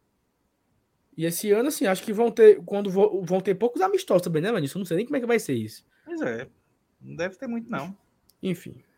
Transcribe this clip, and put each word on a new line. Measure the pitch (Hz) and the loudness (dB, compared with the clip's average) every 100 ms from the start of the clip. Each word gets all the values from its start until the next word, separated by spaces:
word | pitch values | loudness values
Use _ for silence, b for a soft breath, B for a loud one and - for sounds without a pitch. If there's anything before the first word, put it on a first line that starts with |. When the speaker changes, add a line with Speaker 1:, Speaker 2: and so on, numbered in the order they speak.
| _ _ _ _ _ _ _ _ _ _ _ - | _ _ _ _ _ _ _ _ _ _ _ -6
Speaker 1:
E | 165 | -4
esse | 170 214 | -2 0
ano, | 208 285 | 2 0
assim, | 277 220 | 0 0
acho | 185 | 0
que | - | -2
vão | 208 233 | 0 0
ter, | 233 214 196 | 8 8 8
quando | 175 202 202 | 4 -4 -2
vo-, | 190 208 185 | 2 2 2
vão | 170 185 | -2 -2
ter | 190 | 0
poucos | 180 240 311 | -2 -2 0
amistosos | 381 392 - 185 | 0 0 2 0
também, | 175 156 | 2 -2
né, | 196 | -2
Vanessa? | 214 139 185 | -2 -4 -6
Eu | |
não | 202 | -4
sei | 170 | -4
nem | 240 | -2
como | 285 | -4
é | |
que | 233 | 0
vai | 226 | 0
ser | - | 0
isso. | 120 110 - _ _ | -4 -6 -12 _ _
Speaker 2:
Pois | 302 339 | -12 -8
é. | 233 113 135 _ _ _ _ _ | -6 -6 -12 _ _ _ _ _
Não | 131 | -16
deve | 147 185 190 | -10 -10 -8
ter | 254 | -8
muito, | 233 226 | -8 -8
não. | 139 170 196 _ _ _ _ | -10 -10 -14 _ _ _ _
Speaker 1:
Enfim, | 190 175 - - _ | -8 -8 -10 -20 _